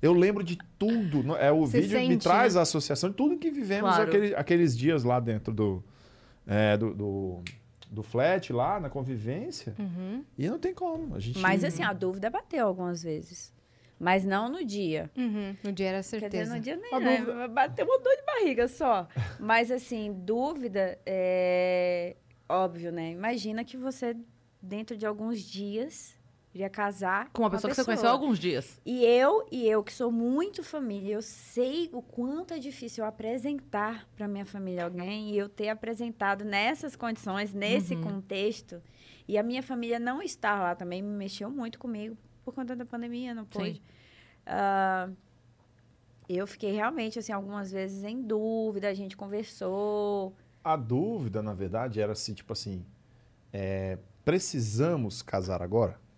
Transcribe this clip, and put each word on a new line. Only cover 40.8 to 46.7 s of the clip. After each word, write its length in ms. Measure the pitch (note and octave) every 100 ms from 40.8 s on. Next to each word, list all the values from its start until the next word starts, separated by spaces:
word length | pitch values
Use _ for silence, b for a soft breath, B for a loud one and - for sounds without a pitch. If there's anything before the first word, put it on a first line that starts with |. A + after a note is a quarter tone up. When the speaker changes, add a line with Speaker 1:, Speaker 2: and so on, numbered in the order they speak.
| F3 F3
Speaker 4:
me 80 | G3+
mexeu 380 | G#3 F#3+ F#3+ G3+
muito 260 | C#4 A#3 A3+
comigo 400 | B3 A3 G#3+ A3+ - -
por 120 | - B3+
conta 200 | B3 B3
da 80 | A#3+
pandemia, 500 | A#3 A#3+ A#3+ B3+ A#3
não 80 |
Speaker 3:
Sim. 60 | G#3
Speaker 4:
pôde. 300 | G#3 F#3 E3 b b b b b b
Ah, 640 | - - G3 G3 F#3+ F#3 F#3 F#3 _ _ _ _ _ _ _ _ _ _ -
eu 200 | F3+ G3
fiquei 240 | - G#3+